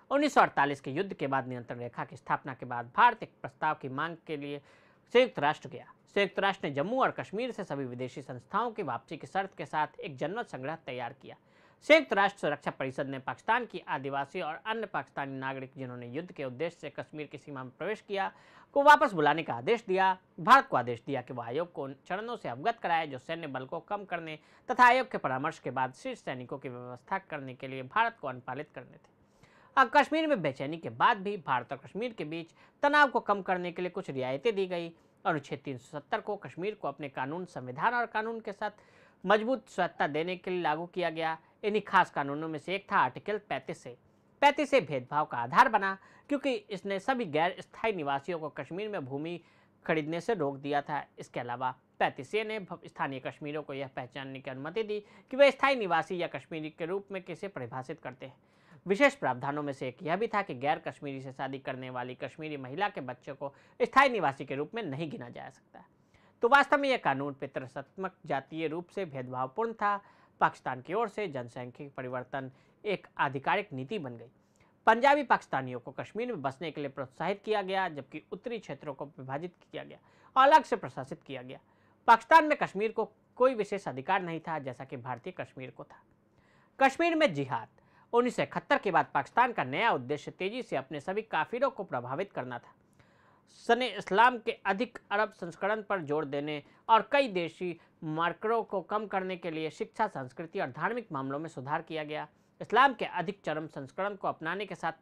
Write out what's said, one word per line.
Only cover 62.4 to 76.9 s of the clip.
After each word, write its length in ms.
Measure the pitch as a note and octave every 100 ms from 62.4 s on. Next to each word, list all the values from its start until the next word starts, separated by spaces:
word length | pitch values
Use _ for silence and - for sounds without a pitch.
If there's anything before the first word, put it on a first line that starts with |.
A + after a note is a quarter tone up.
| D#3 C#3+
महिला 320 | B2+ D3+ G#4
के 120 | -
बच्चों 340 | B2+ B2 - C3+
को 180 | C#3 - - -
स्थायी 280 | A#3 C4 C#4
निवासी 360 | A3+ D3 C3 C#3+
के 100 | C#3
रूप 160 | D#3 A3+
में 80 |
नहीं 280 | F3+ C3+ E3
गिना 180 | A3 A#2+
जा 200 | C#3 C3
सकता। 360 | - _ - - _ _ _ _ _
तो 80 | A#3
वास्तव 280 | C4 C4+ D4
में 120 | C#4
यह 80 | B3
कानून 360 | D3+ C3+ C#3+
पितृसत्तात्मक 800 | C#3 C#3 G#3 B2+ C#3+ C3+ - F#3 - D#3
जातीय 420 | C#3 - D#3 D#3+
रूप 200 | E3 F3
से 180 | G3+ F3+
भेदभावपूर्ण 680 | C3+ B2+ B2+ C3 G#3+ A3+
था। 280 | A3 G#3 G3+ - _ _ -
पाकिस्तान 420 | D#3+ - C#3+ B2+
की 120 | C3
ओर 160 | G3+ A3
से 180 | - G3+
जनसांख्यिक 680 | C3+ A#2+ C3 B2 - C#3+ C3+
परिवर्तन 560 | B2+ B2+ B2 C#3 C3 - _ _ G#3
एक 220 | F3+ - -
आधिकारिक 560 | D3 C3+ E3+ F#3+ G3+
नीति 260 | C3 C3 G#3+
बन 180 | C3+ A#2
गई। 140 | A#2 _ _ _ _ _ -
पंजाबी 380 | A3+ C#4 D4
पाकिस्तानियों 560 | C4 G3+ - C#3+ C3 B2
को 120 | D3
कश्मीर 360 | B2+ B2+ G#3 B3
में 140 | F#3+
बसने 300 | C3 - E3
के 100 | D3+
लिए 80 |
प्रोत्साहित 520 | C#3